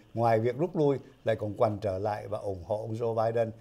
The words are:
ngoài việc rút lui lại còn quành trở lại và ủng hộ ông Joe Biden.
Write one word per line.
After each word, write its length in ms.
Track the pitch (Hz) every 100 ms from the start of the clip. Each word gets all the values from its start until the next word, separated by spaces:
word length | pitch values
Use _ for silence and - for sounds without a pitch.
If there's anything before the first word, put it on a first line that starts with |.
| -
ngoài 260 | 110 117 113
việc 180 | 120 120
rút 180 | 170 165
lui 220 | 143 131 - - 117
lại 100 | 110
còn 180 | 107
quành 240 | 98 113 101
trở 160 | 101 92
lại 300 | 104 107 107
và 100 | 104
ủng 260 | 104 92
hộ 140 | 85 107
ông 160 | 113
Joe 320 | 113 117 113 113
Biden. 260 | 117 110 110